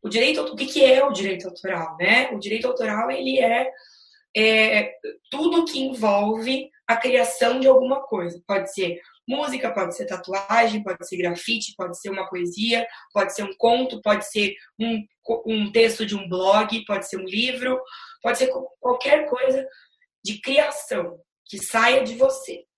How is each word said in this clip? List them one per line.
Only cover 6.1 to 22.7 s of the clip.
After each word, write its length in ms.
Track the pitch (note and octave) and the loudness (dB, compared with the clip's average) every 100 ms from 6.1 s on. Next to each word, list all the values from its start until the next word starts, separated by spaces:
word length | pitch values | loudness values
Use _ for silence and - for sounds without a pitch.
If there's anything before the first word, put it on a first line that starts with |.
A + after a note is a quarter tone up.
| G3+ G#3 A3 A3+ C4 - _ - | 2 2 -2 -2 -4 -6 _ -2
a 80 | A#3 | 0
criação 640 | B3+ B3+ - - A#3 C4 | 2 2 2 2 0 4
de 80 | C4 | 6
alguma 340 | B3+ B3+ C4+ | 6 6 -2
coisa. 400 | - G3+ F3 E3+ | -2 -6 -6 -10
Pode 280 | - G3 F#3+ | -4 -2 -2
ser 280 | - F3 E3+ - _ - | -4 -4 -4 -14 _ -8
música, 440 | C4+ D4 B3+ A3+ | -4 -4 -4 -4
pode 220 | G3+ F3 | -2 -4
ser 120 | - E3 | -6 -8
tatuagem, 760 | F3+ - F#3+ G3 A3+ A3+ G#3+ | -8 -6 -6 0 4 4 2
pode 240 | G#3 F3 - | -6 -8 -8
ser 100 | F3+ | -4
grafite, 580 | F3 E3+ - A3+ - - | -4 -4 -6 -6 -6 -8
pode 240 | F3+ F3 | -10 -10
ser 100 | G3+ | -10
uma 180 | F#3+ F3+ | -8 -8
poesia, 560 | F3+ F3 F3 A3+ A#3 F3 - - | -6 -6 -4 -2 0 -2 -12 -4
pode 180 | G3+ G3 | -2 -2
ser 120 | - | -2
um 100 | G3+ - | -8 0
conto, 460 | A#3 B3 B3+ A3 | 2 4 0 -4
pode 260 | G#3 G3+ - | 0 0 0
ser 280 | G#3+ G3+ G3+ - _ | -2 -2 -4 -20 _
um, 300 | A3+ A3+ G#3+ _ - A3+ - | -4 -4 -6 _ -4 -4 -2
um 240 | A3 G3+ | -2 0
texto 340 | A3+ A3+ A3 | 4 4 2
de 120 | G#3+ G3+ | -4 -4
um 120 | F3 | -4
blog, 560 | F3+ F#3 G#3 G#3+ A3 | 0 4 4 2 -4
pode 240 | - G3 - | -4 -4 -4
ser 100 | F#3+ | -10
um 60 | |
livro, 560 | F#3 G3+ B3 B3+ B3+ B3+ - - - - | -6 -4 -2 -2 -2 -2 -6 -18 -20 -8
pode 180 | A#3 - | -4 0
ser 100 | C4 | 0
co-, 200 | C4 - _ | 0 -8 _
qualquer 480 | - - - D4+ - | -2 0 4 4 4
coisa 360 | B3+ C4 C4+ - - _ _ _ _ | -2 0 0 -4 -14 _ _ _ _
de 160 | - G#3 | -10 -8
criação 760 | - C#4 D4+ - - F3 F3 - _ _ _ | 2 2 2 -2 -6 -6 -6 -10 _ _ _
que 120 | G3 | -12
saia 440 | - A3+ A#3+ C4+ | -2 2 4 4
de 140 | A#3+ A#3 | 0 2
você. 480 | C4 - - - - | 2 2 -10 -14 -16